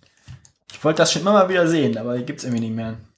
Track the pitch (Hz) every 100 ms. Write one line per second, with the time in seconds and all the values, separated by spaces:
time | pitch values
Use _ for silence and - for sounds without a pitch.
0 | _ _ - - _ _ - - 147 165
1 | 160 - 190 208 185 185 165 165 139 113
2 | 117 123 120 - 127 117 113 113 113 110
3 | -